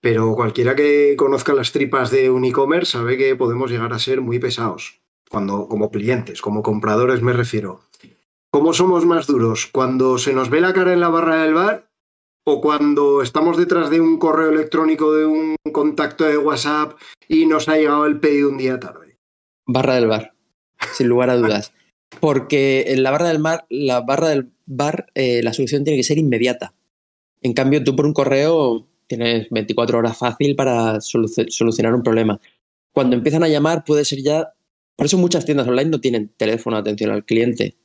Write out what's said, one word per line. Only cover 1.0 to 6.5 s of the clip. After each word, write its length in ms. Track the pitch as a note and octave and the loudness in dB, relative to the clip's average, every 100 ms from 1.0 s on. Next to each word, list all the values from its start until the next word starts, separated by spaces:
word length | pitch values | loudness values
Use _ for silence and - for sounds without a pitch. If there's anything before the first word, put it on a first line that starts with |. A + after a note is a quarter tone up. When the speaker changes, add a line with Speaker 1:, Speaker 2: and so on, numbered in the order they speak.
| C#3+ C#3 | 4 4
Speaker 1:
conozca 360 | C#3 C#3 C3+ | 2 0 0
las 180 | C#3 A#2 | 0 0
tripas 400 | C#3+ C#3 C#3 A#2+ | -2 -2 0 0
de 180 | C3 C3 | 2 2
un 140 | B2+ | 2
e-commerce 480 | B2+ C3 C#3 E3 F3 | 0 0 0 0 -2
sabe 240 | B2 A#2 B2+ | -4 -2 0
que 200 | C3+ C3 | 0 0
podemos 340 | B2 A#2+ C3 | -2 -2 -4
llegar 220 | A#2 A#2 | -4 -4
a 60 | A#2 | -6
ser 200 | A#2+ C3 | -4 -2
muy 180 | B2+ A#2+ | -2 -4
pesados. 640 | B2+ A#2+ A#2 F#2 - _ _ _ _ | -4 -4 -6 -6 -14 _ _ _ _
Cuando, 400 | G#2+ G2 G2+ G2 | -8 -4 -4 -4
como 200 | G#2+ G#2+ | -4 -2
clientes, 500 | G#2+ G#2+ B2 - A2 | -2 -2 -4 -6 -10
como 200 | G#2 | -6